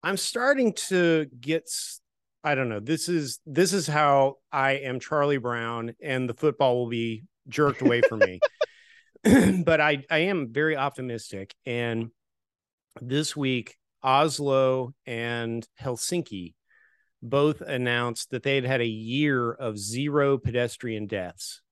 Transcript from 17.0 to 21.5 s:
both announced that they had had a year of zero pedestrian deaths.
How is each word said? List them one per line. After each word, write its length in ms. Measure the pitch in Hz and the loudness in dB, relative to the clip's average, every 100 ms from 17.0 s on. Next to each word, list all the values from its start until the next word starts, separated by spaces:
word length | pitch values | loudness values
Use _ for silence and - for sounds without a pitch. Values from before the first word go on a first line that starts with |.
| _ _ | _ _
both 400 | 117 139 147 147 | -2 2 2 0
announced 680 | - 131 123 120 120 117 - | -6 -2 0 0 0 -4 -8
that 100 | 127 | -4
they 140 | 139 139 | 0 0
had 80 | 127 | 0
had 160 | 131 | 0
a 40 | 120 | 0
year 640 | 110 110 131 147 131 120 | -4 -6 0 2 2 -2
of 280 | 117 123 104 | -4 -8 -8
zero 580 | 98 120 147 147 139 139 | -8 -4 -2 2 2 2
pedestrian 680 | 131 120 120 - 123 110 101 | 0 -2 -2 -4 -8 -6 -6
deaths. 560 | 101 90 - - | -6 -6 -10 -16